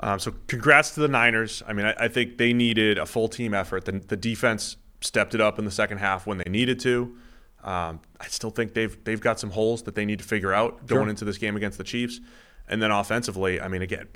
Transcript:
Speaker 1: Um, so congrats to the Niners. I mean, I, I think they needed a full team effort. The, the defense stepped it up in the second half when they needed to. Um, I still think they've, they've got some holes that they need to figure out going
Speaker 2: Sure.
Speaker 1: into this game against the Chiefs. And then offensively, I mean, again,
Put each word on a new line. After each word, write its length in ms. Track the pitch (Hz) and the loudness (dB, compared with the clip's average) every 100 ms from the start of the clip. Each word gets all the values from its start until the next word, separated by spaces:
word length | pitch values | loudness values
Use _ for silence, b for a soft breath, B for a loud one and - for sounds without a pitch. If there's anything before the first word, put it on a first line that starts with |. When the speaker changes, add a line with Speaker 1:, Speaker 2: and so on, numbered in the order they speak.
Speaker 1:
Um, 160 | - 98 | -4 -2
so 160 | - - - | -4 -8 -6
congrats 460 | 123 135 147 151 | 0 6 6 6
to 60 | 151 | 2
the 80 | 151 | 2
Niners. 540 | 127 117 113 110 - - | 6 4 4 0 -6 -6
I 80 | |
mean, 120 | 104 104 | 0 0
I, 80 | - | 2
I 40 | 117 | 0
think 300 | 123 120 - | 2 0 2
they 160 | 120 | 4
needed 420 | 120 120 113 107 98 | 4 4 4 4 4
a 80 | |
full 240 | 78 - - | 0 -2 -2
team 240 | - 117 | -2 -2
effort. 320 | 101 92 95 | -2 -2 -4
The, 80 | - | -4
the 240 | 98 - 104 | -6 -4 -4
defense 600 | 117 113 120 107 - - - - | -4 0 0 0 -4 -10 -20 -10
stepped 320 | - 117 101 | -2 0 2
it 80 | 110 | 4
up 160 | 107 104 | 2 2
in 80 | 104 | -4
the 40 | |
second 280 | 98 104 101 | 0 -2 0
half 280 | 98 92 104 | -2 -2 -2
when 120 | 95 | -6
they 120 | 87 | -2
needed 300 | 101 123 127 | 0 2 0
to. 360 | 127 123 120 120 B B B B | 0 0 -2 -10 B B B B
Um, 380 | - 92 82 82 - - | -6 -4 -4 -8 -16 -16
I 80 | - | -10
still 200 | - 113 | -8 -6
think 240 | 104 110 | -4 -2
they've, 240 | 113 110 - | 0 -2 -4
they've 160 | - 110 | -4 0
got 180 | 120 110 | 0 -2
some 120 | 107 | -4
holes 320 | 101 110 117 | 0 0 0
that 120 | - | -4
they 120 | 104 104 | -4 -2
need 120 | 107 | -2
to 60 | |
figure 300 | - 107 95 | -2 -2 2
out 320 | 98 117 - 127 | 2 2 -2 0
going 160 | 107 | 2
Speaker 2:
Sure. 80 | 107 | 2
Speaker 1:
into 160 | 104 104 | -2 -4
this 100 | 98 | -4
game 180 | 110 | -2
against 220 | 104 101 98 | -2 -4 -6
the 80 | |
Chiefs. 360 | 92 120 120 - B B B B - | -6 -4 -4 -8 B B B B -4
And 100 | 107 | 0
then 120 | 110 | 2
offensively, 680 | 101 101 113 117 95 95 92 | 2 2 -2 -2 -2 -2 -2
I 60 | 95 | -4
mean, 160 | 95 | -6
again, 240 | 92 95 - | -6 -8 -10